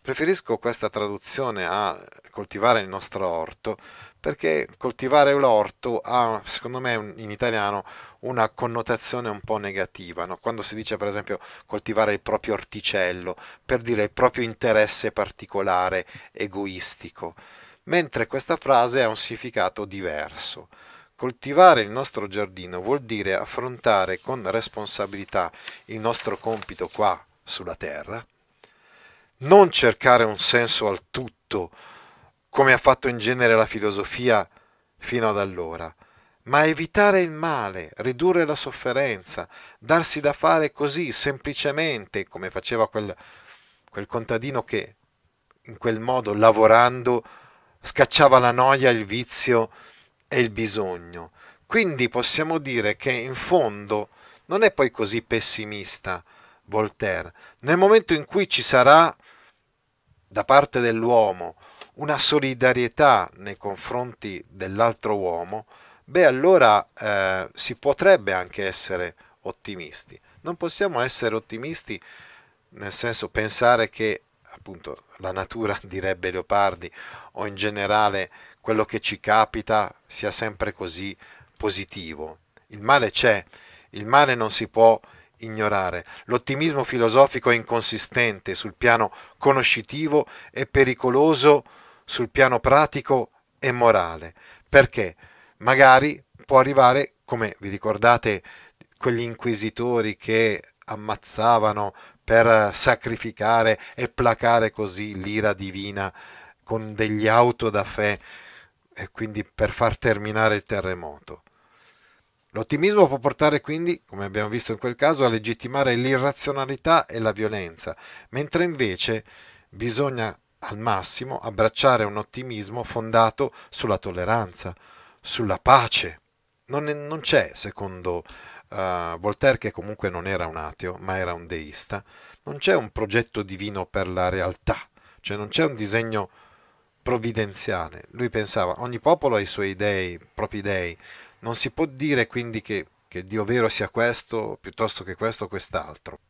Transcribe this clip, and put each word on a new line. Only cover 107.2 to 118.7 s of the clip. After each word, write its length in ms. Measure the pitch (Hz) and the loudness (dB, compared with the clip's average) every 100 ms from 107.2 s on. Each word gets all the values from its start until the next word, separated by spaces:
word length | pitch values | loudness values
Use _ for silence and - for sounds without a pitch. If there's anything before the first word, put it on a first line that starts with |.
| 107 | 4
auto 420 | 117 120 117 113 | 6 4 2 -2
da 140 | 101 | -2
fè 340 | 95 - 104 101 - - - - _ _ _ | -4 -2 -2 -2 -10 -20 -20 -20 _ _ _
e 160 | - - | -16 -16
quindi 340 | - 110 104 | -12 -10 -10
per 280 | - - 107 | -12 -2 -2
far 260 | - 117 - | 0 0 0
terminare 580 | 120 101 104 107 110 104 | -2 0 -2 0 2 0
il 80 | |
terremoto. 800 | - 104 92 90 80 71 - 76 _ _ _ _ _ _ _ _ _ _ _ | -2 -6 -6 -8 -12 -18 -20 -20 _ _ _ _ _ _ _ _ _ _ _
L'ottimismo 540 | 107 110 147 185 208 175 | -10 -6 0 2 4 4
può 140 | 135 | 4
portare 400 | 139 - 151 147 | -2 2 2 2
quindi, 420 | - 156 170 170 _ | -4 -6 -4 -6 _
come 200 | 98 101 | -10 -6
abbiamo 240 | 101 104 | -6 -4
visto 220 | 117 - | -6 -6
in 80 | 110 | -6
quel 160 | 123 120 | -6 0
caso, 300 | 143 151 127 | 0 2 0
a 40 | |
legittimare 640 | 113 107 113 117 139 135 120 | 0 -4 -8 -6 -2 0 0
l'irrazionalità 1120 | 127 131 139 139 143 139 135 139 160 165 - | 0 0 0 0 -2 -2 -6 -6 2 2 2
e 140 | 117 | -4
la 120 | 110 | -4
violenza, 640 | 104 107 104 87 82 78 - - - - | -2 -4 -4 -8 -8 -8 -8 -16 -20 -10
mentre 340 | 123 147 165 | -8 -4 -2
invece 600 | 175 | -2